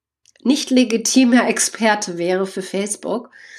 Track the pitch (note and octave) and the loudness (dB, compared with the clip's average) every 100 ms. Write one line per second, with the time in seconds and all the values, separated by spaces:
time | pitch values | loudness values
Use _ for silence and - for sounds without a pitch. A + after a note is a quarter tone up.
0 | _ _ _ _ A3+ D4 - B3+ A#3+ A3 | _ _ _ _ 0 0 2 2 2 0
1 | A3+ B3+ B3+ A#3+ G3+ G#3 - - A3 G#3 | 2 4 4 4 2 0 -4 0 0 0
2 | G#3 E3+ E3+ F#3 F#3+ G3 F#3 F#3+ G#3 - | -4 -6 -2 -2 -2 -6 -8 -6 -6 -8
3 | - G#3+ - _ - | -6 -8 -8 _ -20